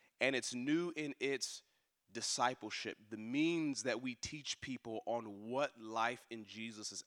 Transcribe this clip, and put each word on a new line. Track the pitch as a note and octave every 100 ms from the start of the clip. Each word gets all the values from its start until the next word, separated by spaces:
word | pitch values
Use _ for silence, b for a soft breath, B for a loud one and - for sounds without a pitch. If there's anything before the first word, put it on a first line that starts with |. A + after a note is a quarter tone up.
| b b
and | B2+ C3
it's | -
new | B2 C3 D#3+ F3 D3+
in | D3+ C3+
its | C3+ C3+ - - - _ _ _ _
discipleship, | A2 - - B2 C3 G#2+ - A2 - G#2+
the | A2
means | A2 C#3 E3 E3+ D3+ C3
that | B2+ A2+
we | C3 A#2+
teach | - D3+ C3+ -
people | - B2 A#2 A2 -
on | A#2 A2 G2+ A2
what | B2+ C#3+ A#2
life | A2 A2+ A2+ B2+ -
in | A#2 G2
Jesus | G2+ A2+ G#2+ G#2
is | F#2+